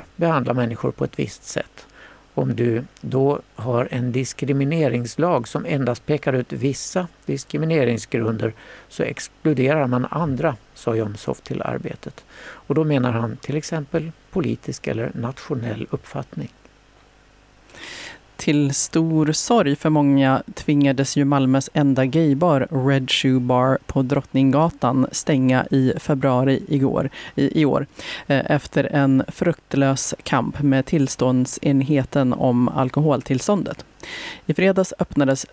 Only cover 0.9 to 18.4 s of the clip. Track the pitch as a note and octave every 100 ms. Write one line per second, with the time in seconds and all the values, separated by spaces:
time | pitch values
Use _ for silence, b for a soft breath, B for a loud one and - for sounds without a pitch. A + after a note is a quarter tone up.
0.9 | - C3+ - - - - - - - -
1.9 | B B B B - C3 A2+ A#2+ A#2 -
2.9 | - B2+ C3 C#3 C#3+ - - A#2 A#2+ -
3.9 | B2+ B2 B2 B2+ - C3 C#3 C#3 E3 C#3+
4.9 | A#2+ A#2 - E3+ C#3 A#2+ D3+ E3+ C#3+ A#2+
5.9 | A#2 - D3+ D3 B2+ B2 C3 C3+ - -
6.9 | F#3 F3 - - C#3 - D3+ D#3+ D#3+ A#2+
7.9 | A2+ - A#2 A2+ G#2+ A2+ - B B B
8.9 | - - - - _ D#3 C3 B2+ D#3 B2+
9.9 | B2 B2+ D3+ E3 C3 D#3+ A#2 - - A#2+
10.9 | A2+ G#2 G#2 - - - - - - -
11.9 | - - - - - - - - D3 D#3
12.9 | C#3 B2 A2+ A2+ B2 - D3+ - D#3+ C#3+
13.9 | E3 D#3+ - _ F#3+ A#2 A2+ - C3 -
14.9 | A2 A#2+ B2+ A#2+ C3 - C3+ A#2 A2+ -
15.9 | - - C#3 - - - - - _ _
16.9 | _ _ _ _ _ _ _ - B B
17.9 | B B B _ -